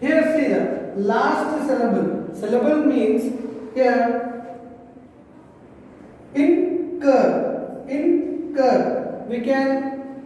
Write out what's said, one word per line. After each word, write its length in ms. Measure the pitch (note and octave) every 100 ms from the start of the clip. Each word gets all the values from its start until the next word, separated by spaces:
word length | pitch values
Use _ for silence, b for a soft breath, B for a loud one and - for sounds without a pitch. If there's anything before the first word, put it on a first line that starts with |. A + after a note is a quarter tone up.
Here 220 | C4 D#4+ - D#4+
see 120 | C4+
the 480 | F#3+ - - - G3
last 680 | G3+ A#3 - - D4+ D4+ -
syllable. 680 | B3+ A#3 G3 - - - -
Syllable 500 | G#3 A#3 D4 D4+ C#4
means 380 | B3+ A3 A3+ B3+ - - - -
here 840 | C4 B3+ B3 A#3 B3+ - - - - - - - - - - - - - - - - - - - - -
incur, 1500 | C#4 C#4+ F4 - - - - C#4+ B3+ - - - - - - -
incur. 1400 | C#4 E4 E4+ - - - C#4+ B3+ - - - - - -
We 120 | A#3+
can 800 | A#3+ C4+ C4+ C4+ C4+ C4+ - -